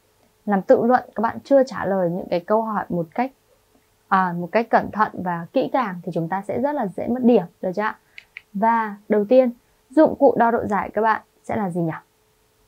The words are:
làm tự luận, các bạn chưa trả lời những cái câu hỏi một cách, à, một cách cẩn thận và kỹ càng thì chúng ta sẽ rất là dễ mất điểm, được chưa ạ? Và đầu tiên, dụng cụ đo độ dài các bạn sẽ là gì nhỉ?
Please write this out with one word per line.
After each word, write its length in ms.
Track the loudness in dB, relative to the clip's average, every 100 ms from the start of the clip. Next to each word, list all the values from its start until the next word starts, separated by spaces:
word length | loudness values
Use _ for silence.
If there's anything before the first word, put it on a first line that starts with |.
| _ _ _ _
làm 160 | -2 0
tự 240 | 4 4
luận, 180 | 4 0 -2
các 60 | -6
bạn 160 | -6 -6
chưa 200 | 2 4
trả 220 | 2 -4
lời 240 | -4 -2 -2
những 180 | -4 -4
cái 100 | -6
câu 220 | -2 -2
hỏi 240 | -2 -6 -4
một 180 | -6 -6
cách, 160 | -6 -6 _ _ _ _ _ _ _ -2
à, 260 | 0 0 -4
một 120 | -2
cách 180 | -2 2
cẩn 220 | 0 0
thận 200 | -2 -2
và 320 | -2 -6 -6 -4
kỹ 160 | -2 0
càng 220 | -2 -4 -6
thì 80 | -6
chúng 140 | -6 -4
ta 120 | -6
sẽ 200 | -6 -4
rất 140 | -2
là 120 | -2 -6
dễ 200 | -6 -6
mất 160 | 0
điểm, 200 | 4 4 0 -8
được 100 | -6
chưa 60 | -4
ạ? 160 | -4 -6 _ -20 _ -20 _
Và 420 | -2 0 0 -2 -8 -2
đầu 160 | 0
tiên, 260 | 4 4 4 -2 _ _ _
dụng 260 | 4 4 4
cụ 160 | 4 4
đo 140 | 2
độ 140 | 2
dài 240 | -2 -4 -4
các 120 | -2
bạn 200 | 0 -2 -6 _
sẽ 120 | -8
là 140 | -6 -4
gì 120 | -2
nhỉ? 100 | -4 -6 _ _ _ _ _ _